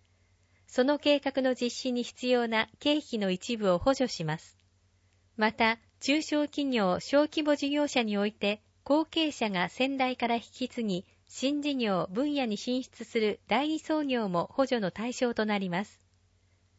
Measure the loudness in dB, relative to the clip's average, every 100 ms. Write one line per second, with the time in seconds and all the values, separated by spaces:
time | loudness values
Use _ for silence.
0 | _ _ _ _ _ _ _ 0 2 2
1 | 4 2 2 0 0 0 -2 -4 -4 -4
2 | -4 -6 0 2 2 0 -2 -2 0 0
3 | 0 -4 -2 -2 -4 0 2 4 2 2
4 | 0 -2 -4 -6 -8 _ _ _ _ _
5 | _ _ _ -2 0 2 2 0 _ _
6 | 0 0 2 0 0 -2 -2 2 2 0
7 | 2 2 2 0 0 0 0 0 0 0
8 | 0 0 -2 0 -2 -2 _ _ 0 2
9 | 2 0 -2 0 -2 0 -2 -2 -2 0
10 | -2 0 -2 -2 -4 -8 -6 -4 -4 -4
11 | -6 _ _ -4 -2 -2 -2 -2 0 0
12 | -2 -2 -2 0 -2 -4 -4 -4 -4 -12
13 | -6 0 0 -2 -2 0 0 -4 -2 -2
14 | 0 -2 0 -2 -2 0 0 0 -2 -4
15 | -6 -2 -2 0 0 -2 -2 -4 -6 -12
16 | _ _ _ _ _ _ _